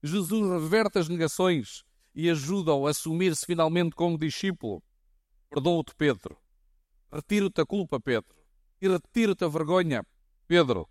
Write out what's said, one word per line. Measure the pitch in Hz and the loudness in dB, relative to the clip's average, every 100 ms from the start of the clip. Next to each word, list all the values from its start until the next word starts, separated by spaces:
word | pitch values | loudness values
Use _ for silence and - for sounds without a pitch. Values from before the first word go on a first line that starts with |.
Jesus | 151 185 175 220 202 | -2 -2 0 0 0
reverte | 180 156 214 214 196 | -2 0 2 2 0
as | 160 | -2
negações | 175 160 - 185 165 107 - _ _ _ | -2 -2 0 2 2 -4 -12 _ _ _
e | - 165 | -4 0
ajuda-o | 160 139 196 160 143 143 | 0 -2 -2 2 2 2
a | |
assumir-se | 147 160 160 190 156 | -2 -4 0 0 0
finalmente | - 170 160 170 170 - | -4 0 2 2 0 0
como | 170 165 | -2 0
discípulo. | 156 - 196 180 117 101 _ _ _ _ _ _ _ | -4 -4 -4 -4 -6 -8 _ _ _ _ _ _ _
"Perdoo-te, | 147 139 170 - - | -4 0 0 -4 -2
Pedro. | 151 104 - - _ _ _ _ _ _ _ | 0 0 -6 -18 _ _ _ _ _ _ _
Retiro-te | 147 - 208 196 - | -14 -2 0 0 -2
a | 156 | -2
culpa, | 202 175 135 | -2 -4 -6
Pedro. | 123 117 - _ _ _ _ _ | -2 -2 -4 _ _ _ _ _
E | 190 | 0
retiro-te | 185 _ - 226 185 | 0 _ 0 2 2
a | 175 | -2
vergonha, | 156 156 180 170 123 - _ _ _ _ | -2 0 0 2 -2 -6 _ _ _ _
Pedro. | 175 151 104 80 | 6 6 4 -2